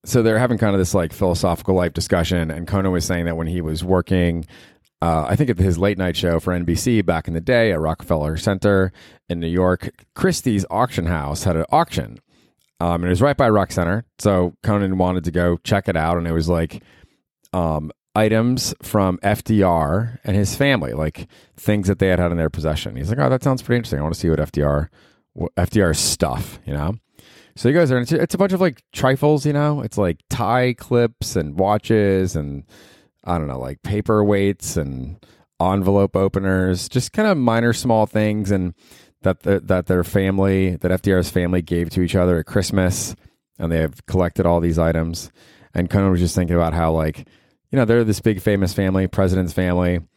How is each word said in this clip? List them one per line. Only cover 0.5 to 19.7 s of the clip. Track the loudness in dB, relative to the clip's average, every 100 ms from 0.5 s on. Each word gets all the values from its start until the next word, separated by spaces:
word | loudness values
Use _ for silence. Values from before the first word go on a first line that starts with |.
| 0
kind | 0
of | 2
this, | 2
like, | 0 -2
philosophical | -2 0 2 0 -2 0
life | 0 0
discussion, | -4 -2 0 0 -2 -2
and | -6 -4
Conan | -2 0
was | 0
saying | -2 -4
that | -2 -4
when | -4
he | -4
was | -4 -4
working, | 0 0 2 2 2 0 -8 -16 -20 _ _ _
uh, | -2 0 0
I |
think | 0 0
at | 2
his | 2 2
late | 0 0
night | -2 -2
show | 0 0
for | 0
N | -4
B | -2 -2
C | 2 0
back | 0 -2 -2
in |
the | -6
day | 0 2 2
at | 0
Rockefeller | -2 -4 -2 -2 0 -2
Center | -2 0 2 2 2 -4 -20 _ _
in | -6
New | -2
York, | 0 2 0 -4 -14 _
Christie's | -2 -2 0 0 0 0
auction | -2 -2 -2 -2
house | -2 -4 -4
had | -2 -2
an | 0
auction. | 0 0 -4 -8 -14 _ _ _ _ _ _
Um, | -2 -2
and | 0
it |
was | 2
right | 2 4
by | 2
Rock | 4 2
Center. | -2 -2 -2 -6 _
So | 2 2 0 -2
Conan | -2 0 0 0
wanted | 0 0
to | -2
go | 0 0 0
check | 0 -2 0
it | -2
out. | 0 -2
And | -2
it |
was, | -2 0
like, | 0 -2 -6 _ _ _ _ _ _ _
um, | -4 -2 -2 -6 -14 _
items | 0 2 2 2 0 -4 -8
from | -2 0 2 0
F | 0 -2
D | 0 2
R | 4